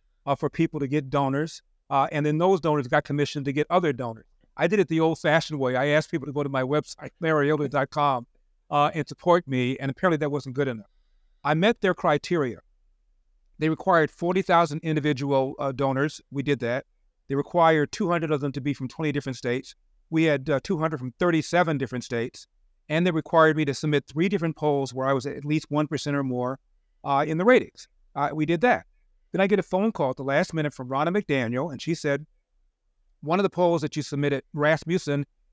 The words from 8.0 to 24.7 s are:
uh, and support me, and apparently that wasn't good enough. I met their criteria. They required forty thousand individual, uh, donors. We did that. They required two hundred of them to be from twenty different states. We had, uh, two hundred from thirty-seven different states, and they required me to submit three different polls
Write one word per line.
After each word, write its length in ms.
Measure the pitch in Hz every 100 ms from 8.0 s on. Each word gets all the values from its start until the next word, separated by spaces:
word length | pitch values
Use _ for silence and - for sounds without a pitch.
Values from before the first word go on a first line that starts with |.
| 147 127 120 _ _ _ _
uh, 220 | 147 147
and 120 | 160 143
support 400 | - 175 175 156
me, 280 | 131 123 131
and 120 | 135
apparently 260 | - 185 156
that 120 | 147
wasn't 240 | 143 135
good 140 | 127 135
enough. 180 | 113 101 _ _ _ _ _
I 120 | 147
met 260 | 156 202 240
their 120 | 190
criteria. 640 | 170 175 151 - 175 131 92 _ _ _ _ _ _ _ _ _ -
They 100 | 156
required 420 | 156 - 170 151
forty 320 | - 175 185
thousand 380 | 190 170 170 151
individual, 720 | 160 156 143 135 139 139 131 -
uh, 140 | 139
donors. 480 | 127 139 135 151 - -
We 120 | 139
did 180 | 131 135
that. 260 | 117 127 - _ _ _ -
They 60 |
required 580 | 139 - 175 165 160 143
two 160 | - 185
hundred 220 | 170 156
of 100 | 151
them 120 | 143
to 80 | 135
be 140 | 135
from 140 | 135 127
twenty 240 | - 156
different 240 | 139 135 123
states. 380 | 127 127 - - _ _ _
We 140 | 160
had, 240 | 160 143 135
uh, 100 | 139
two 160 | - 170
hundred 200 | 160 147
from 140 | 127 -
thirty-seven 600 | 180 165 - 170 170 147
different 260 | 131 127
states, 420 | - 117 120 - - _ _ _ -
and 180 | 156 180
they 40 |
required 460 | 160 - 165 156 151
me 80 | 147
to 80 |
submit 320 | 135 156 147 -
three 220 | 147 185
different 280 | 196 165 -
polls 360 | 151